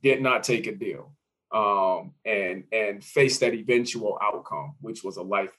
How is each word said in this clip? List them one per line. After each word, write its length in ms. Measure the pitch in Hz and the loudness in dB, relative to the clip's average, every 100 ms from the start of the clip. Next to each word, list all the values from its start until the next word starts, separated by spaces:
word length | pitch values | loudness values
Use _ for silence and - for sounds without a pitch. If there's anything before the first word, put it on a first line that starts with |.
did 180 | 135 135 | 2 4
not 220 | 131 120 | 2 2
take 240 | - 113 110 | 2 0 -2
a 40 | |
deal, 400 | 98 101 71 - - _ _ - | -6 -8 -8 -12 -20 _ _ -4
um, 600 | 107 104 101 95 92 95 - | 2 4 4 2 0 -4 -10
and, 380 | 110 104 92 92 - | -4 -2 -2 -4 -2
and 320 | 110 107 101 | -2 0 -4
face 360 | - 143 135 - | -2 2 4 4
that 160 | 127 | 0
eventual 640 | 113 107 120 120 120 107 95 | 0 2 2 2 -2 -4 -2
outcome, 540 | 104 98 - 73 73 - | -2 -2 -6 -10 -10 -12
which 220 | 113 110 | -12 -10
was 140 | 95 92 | -10 -10
a 60 | |
life 280 | 92 101 95 | -4 -2 -4